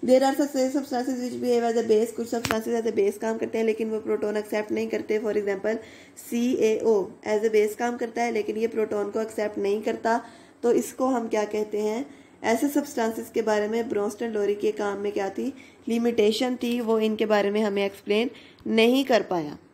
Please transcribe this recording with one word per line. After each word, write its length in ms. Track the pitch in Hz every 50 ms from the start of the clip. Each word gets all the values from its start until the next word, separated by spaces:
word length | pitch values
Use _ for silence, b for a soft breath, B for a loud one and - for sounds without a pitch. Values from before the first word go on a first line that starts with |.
| -
There 180 | 226 254 262
are 140 | 262 269 277 294
such 180 | 294 277 - 269 254 262
substances 480 | 269 294 269 - 269 247 247 277 262 247
which 140 | 247 247 240 240
behave 240 | 240 247 240 240 233
as 120 | 233 233 233
a 60 | 220 226
base। 220 | 220 214 226 233
कुछ 160 | - - 233 226
substances 520 | - 233 233 - - 220 220 233 233 233
as 60 | 220 233
a 80 | 214
base 220 | 220 196 202 208 -
काम 200 | - 226 226 226
करते 200 | 226 220 - 226
हैं 80 | 226
लेकिन 240 | 226 214 - 233 220
वो 100 | 220 220
proton 380 | 214 214 214 208 214 208 214 214
accept 340 | 208 214 - 214 214 214
नहीं 160 | 220 214 226 220
करते। 320 | 220 214 214 - 214 214
For 140 | 233 214 208
example, 440 | 214 208 202 196 190 190 214 226 226 B B B B B B B -
सीएओ 720 | - - - 240 240 247 262 - - 220 220 - - 226 226 202 185 196 - - - 214
as 220 | 214 208 208 226
a 40 | 214
base 220 | 214 208 214 208
काम 220 | - 240 240 240 240
करता 260 | 247 226 220 233 233
है 80 | 240
लेकिन 260 | 233 220 208 - 214 214
ये 100 | 226 226
proton 440 | - 226 214 214 220 208 202 202
को 100 | 202 226
accept 360 | 220 220 - - 214 214 208 -
नहीं 240 | 202 196 202 214
करता। 400 | 214 240 233 226 - 226 226 240 233 B B B B B B B -
तो 80 | 233 240
इसको 320 | - 240 - - - 262 254
हम 200 | 269 240 226 226
क्या 160 | 214 214 208
कहते 360 | 208 214 214 214 214 - 208
हैं? 240 | 214 214 214 226 285 B B B B B B B -
ऐसे 260 | 214 226 226 - 285
substances 640 | 285 294 277 - - - 226 220 220 226 226 - -
के 80 | 240
बारे 260 | 220 214 214 208 208 208
में 200 | 220 233 233 226
ब्रोंस्टन 420 | - 202 202 208 208 - 247 233
लोरी 240 | 220 214 202 202 208
के 160 | 202 - 214 208
काम 240 | - 214 202 202 202
में 140 | 202 208
क्या 180 | 202 208 196 196
थी? 240 | 190 - 226 254 277 B B B B B B -
Limitation 680 | 226 233 233 240 226 226 208 208 220 220 262 247 254
थी, 240 | 240 - 240 240 240
वो 180 | 240 220 226 220
इनके 240 | 220 220 220 214 220
बारे 260 | 214 214 208 202 202
में 100 | 202 214 220
हमें 220 | 208 196 202 202
explain 440 | 196 196 - - - 202 214 233 277 B B B B B B B -
नहीं 380 | 220 220 226 233 247 269 277
कर 180 | 262 254 214 -
पाया। 340 | - 185 175 156 147 147 - - -